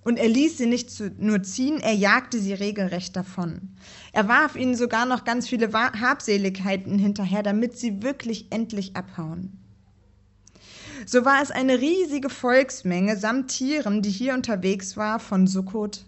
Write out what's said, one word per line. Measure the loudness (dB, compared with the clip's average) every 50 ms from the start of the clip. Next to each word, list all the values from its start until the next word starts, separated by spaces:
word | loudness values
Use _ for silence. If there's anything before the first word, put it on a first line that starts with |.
| -2
Und | -2 0 2
er | 4 4
ließ | 4 6 4 2 2 0
sie | 0
nicht | 2 2 0 -2 -8
zu-, | -10 -8 -8 -8 -6
nur | -2 0 2 2 2
ziehen, | 0 -2 -4 -2 0 0 0 0
er | 0 0 2
jagte | 4 4 4 4 4 2 -2 -4 -2
sie | -2 -2
regelrecht | -4 -4 -4 -4 -2 -2 -2 -2 -2 -4 -6 -6 -6
davon. | -8 -8 -6 -6 -6 -6 -6 -6 -8 -12 -14 -18 -20 -20 -20 -20 -20 -12 -2
Er | 0 0 4 6
warf | 6 4 4 4 0
ihnen | -2 -2 0 0
sogar | 0 0 0 0 0 0
noch | 0 0 -2 -2
ganz | -2 -2 -2 -2 -2
viele | 0 0 0 0
Wa-, | 2 0 0 0 -2 0
Habseligkeiten | 0 0 0 0 0 0 2 2 2 0 -2 -2 -2 -2 -2 -2 -2 0 2 2
hinterher, | 2 2 0 0 -2 -2 0 0
damit | 0 0 0 0 0 -2 -4 -4
sie | -4 -4 -4 -2
wirklich | -4 -4 -4 -4 -6 -8 -8 -8 -8 -6
endlich | -4 -4 -4 -4 -4 -6 -6 -6 -8
abhauen. | -12 -12 -10 -10 -10 -8 -8 -8 -10 -10 -12 -14 -18 -20 -20 -20 _ _ _ _ _ _ _ _ _ _ _ _ _ _ -20 _ -20 -20 -20 -20 -20 -18 -16 -14 -14 -6
So | 2 2 4 6
war | 6 4 4
es | 2 0
eine | 0 0 2 4 4 4
riesige | 4 2 2 2 0 0 -2 -2 -4 -4
Volksmenge | -6 -2 0 4 4 4 4 2 -4 -4 -2 0 2 2 2 2 0
samt | 0 0 -2 0 -2 -2 -4
Tieren, | -4 -4 -2 -2 0 0 0 0 0 0
die | 0 0
hier | -2 -2 -2 -2 0
unterwegs | -2 -2 -2 -2 0 0 0 0 0 -4 -10 -6 -4
war, | -4 -2 -2 -4
von | -4 0 4 4 4
Sukkot | 4 4 0 -2 -2 -4 -4 -4 -4 -6 -12 -14